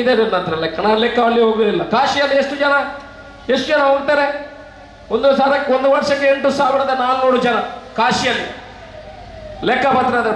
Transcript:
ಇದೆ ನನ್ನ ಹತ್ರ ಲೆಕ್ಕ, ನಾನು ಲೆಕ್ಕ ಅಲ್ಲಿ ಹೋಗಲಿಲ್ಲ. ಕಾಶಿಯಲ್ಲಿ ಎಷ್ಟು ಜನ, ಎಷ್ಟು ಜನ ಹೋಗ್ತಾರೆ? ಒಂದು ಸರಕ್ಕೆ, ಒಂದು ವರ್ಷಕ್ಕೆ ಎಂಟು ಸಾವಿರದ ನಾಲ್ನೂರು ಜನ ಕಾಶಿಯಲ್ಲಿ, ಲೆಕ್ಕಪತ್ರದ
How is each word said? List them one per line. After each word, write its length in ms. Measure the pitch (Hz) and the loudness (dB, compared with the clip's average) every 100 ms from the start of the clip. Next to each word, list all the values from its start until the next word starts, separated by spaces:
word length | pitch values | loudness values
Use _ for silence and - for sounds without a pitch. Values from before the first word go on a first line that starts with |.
ಇದೆ 100 | 240 226 | 2 2
ನನ್ನ 160 | 220 180 | 2 0
ಹತ್ರ 200 | 165 160 | -2 -4
ಲೆಕ್ಕ, 140 | 160 - 208 | -4 -2 0
ನಾನು 120 | 220 | 2
ಲೆಕ್ಕ 140 | 233 240 233 | 2 2 2
ಅಲ್ಲಿ 120 | 233 226 | 4 2
ಹೋಗಲಿಲ್ಲ. 360 | 214 214 175 165 | 2 2 0 0
ಕಾಶಿಯಲ್ಲಿ 420 | 226 277 285 277 269 | 0 0 0 2 2
ಎಷ್ಟು 140 | 277 285 | 0 0
ಜನ, 140 | 285 285 277 - - - - - - | 0 2 0 -8 -16 -20 -20 -20 -2
ಎಷ್ಟು 120 | 262 - | -2 0
ಜನ 100 | 302 277 | 2 2
ಹೋಗ್ತಾರೆ? 360 | 277 277 285 285 - - - - - - - - | 2 2 0 0 -4 -10 -16 -20 -20 -20 -20 -6
ಒಂದು 140 | 226 269 247 | 0 2 4
ಸರಕ್ಕೆ, 320 | 269 277 277 254 | 2 2 0 2
ಒಂದು 120 | 269 | 4
ವರ್ಷಕ್ಕೆ 320 | 285 285 269 277 | 2 2 0 2
ಎಂಟು 160 | 277 277 269 | 2 2 2
ಸಾವಿರದ 340 | 262 277 269 262 | 0 2 0 0
ನಾಲ್ನೂರು 360 | 247 254 262 247 240 | 0 0 2 2 2
ಜನ 120 | 214 170 - - - | -2 -4 -10 -12 -2
ಕಾಶಿಯಲ್ಲಿ, 480 | 247 - 254 226 - - - - - - - - - - - - 180 | 0 2 0 -2 -6 -10 -16 -18 -18 -18 -18 -18 -18 -18 -16 -6 -2
ಲೆಕ್ಕಪತ್ರದ 640 | 247 269 254 247 240 226 | 0 2 2 2 0 0